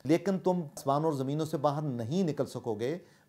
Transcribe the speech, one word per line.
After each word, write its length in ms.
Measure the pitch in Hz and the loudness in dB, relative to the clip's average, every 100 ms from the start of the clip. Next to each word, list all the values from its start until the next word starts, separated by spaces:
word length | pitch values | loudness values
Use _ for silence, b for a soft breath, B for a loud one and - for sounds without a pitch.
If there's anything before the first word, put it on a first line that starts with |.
| 127 | 2
लेकिन 320 | 170 180 190 | 2 4 2
तुम 220 | 185 180 | 2 2
आसमान 420 | 151 - 139 143 160 | -2 -4 0 2 2
और 100 | 143 | 0
ज़मीनों 300 | 131 151 156 | 0 -2 -2
से 120 | 156 | 0
बाहर 240 | 143 143 | 0 0
नहीं 400 | 156 120 113 175 | -2 -2 -2 0
निकल 220 | 175 139 131 | 0 0 -4
सकोगे 520 | 123 120 107 120 175 b b | -4 -4 -2 -2 -4 b b